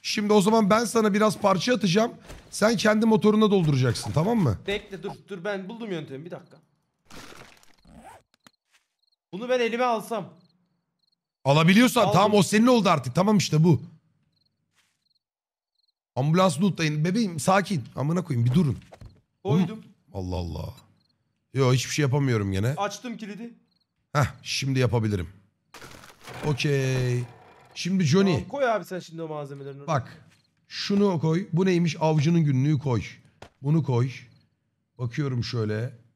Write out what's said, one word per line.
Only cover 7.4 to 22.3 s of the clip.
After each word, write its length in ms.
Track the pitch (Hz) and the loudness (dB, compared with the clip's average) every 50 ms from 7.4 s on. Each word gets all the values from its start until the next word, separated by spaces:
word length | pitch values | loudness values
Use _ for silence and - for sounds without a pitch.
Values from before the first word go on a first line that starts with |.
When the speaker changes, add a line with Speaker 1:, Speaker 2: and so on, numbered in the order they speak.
| - - - _ _ - - _ _ - - - - - 427 - _ _ _ _ _ - _ _ _ _ _ _ _ _ _ _ _ _ _ _ _ _ - | -20 -20 -20 _ _ -20 -20 _ _ -20 -20 -20 -20 -20 -20 -20 _ _ _ _ _ -20 _ _ _ _ _ _ _ _ _ _ _ _ _ _ _ _ -12
Speaker 2:
Bunu 160 | 185 233 247 | -10 -4 -2
ben 120 | 254 254 | 0 0
elime 240 | 240 226 214 233 254 | 0 -2 0 0 0
alsam. 440 | 247 233 220 180 - 233 214 175 135 - _ _ _ _ _ _ _ _ _ _ _ _ _ _ _ _ _ _ _ _ _ _ | 0 0 -2 -4 -6 -8 -8 -8 -10 -16 _ _ _ _ _ _ _ _ _ _ _ _ _ _ _ _ _ _ _ _ _ _
Speaker 1:
Alabiliyorsan 560 | 131 139 151 160 165 190 214 247 240 - 247 214 | 0 2 4 4 6 6 6 6 4 4 2 2
Speaker 2:
Aldım. 100 | 190 208 | 4 4
Speaker 1:
tamam, 220 | 175 196 214 214 | 4 4 4 4
o 80 | 208 190 | 4 2
senin 240 | - 196 214 226 | 4 4 4 4
oldu 220 | 254 254 233 190 196 | 6 4 4 4 2
artık. 260 | 170 147 123 127 120 | 2 2 0 -4 -2
Tamam 220 | 165 185 208 214 | 0 2 4 4
işte 280 | 196 135 - - 151 160 | 2 2 2 2 4 6
bu. 180 | 180 156 - - - - _ _ _ _ _ _ _ _ _ _ _ _ _ _ _ _ _ _ _ _ _ _ _ _ _ _ _ _ _ _ _ _ _ _ _ _ _ _ _ _ _ _ _ _ | 6 4 4 0 -8 -20 _ _ _ _ _ _ _ _ _ _ _ _ _ _ _ _ _ _ _ _ _ _ _ _ _ _ _ _ _ _ _ _ _ _ _ _ _ _ _ _ _ _ _ _
Ambulans 440 | 120 135 147 160 185 185 190 143 127 | -2 0 2 2 4 4 2 2 2
lootlayın. 440 | 196 202 156 - 165 156 151 151 151 | 0 0 0 0 -2 -2 0 0 0
Bebeğim 360 | 180 185 233 233 190 170 156 | 0 0 0 -2 -2 -4 -4
sakin. 440 | - - 190 196 196 - 208 151 110 - - | 0 2 2 2 2 0 -4 -6 -6 -8 -8
Amına 280 | - 131 143 165 180 - | -6 -4 -2 -2 -2 -2
koyayım 220 | - 139 120 117 123 | -2 -2 0 0 2
bir 60 | 127 | 2
durun. 240 | 170 185 139 98 92 - - - _ - - _ _ _ _ _ _ _ | 2 2 2 -2 -4 -8 -20 -20 _ -20 -20 _ _ _ _ _ _ _
Speaker 2:
Koydum. 400 | 190 - 180 185 165 220 220 - - _ _ _ _ - | 0 2 2 2 0 -4 -12 -16 -20 _ _ _ _ -12
Speaker 1:
Oğlum, 220 | 98 92 90 90 | -10 -8 -6 -6
Allah 20 | 90 87 85 82 - | -6 -6 -6 -8 -10
Allah. 140 | - - - - _ _ _ _ _ _ _ _ _ _ _ _ _ _ _ | -12 -12 -14 -18 _ _ _ _ _ _ _ _ _ _ _ _ _ _ _
Yo, 180 | 131 135 123 123 | 0 2 2 2
hiçbir 160 | 127 - - - | 0 0 -4 -2
şey 100 | - 147 | -2 0
yapamıyorum 500 | 135 117 147 139 135 | 0 0 0 0 0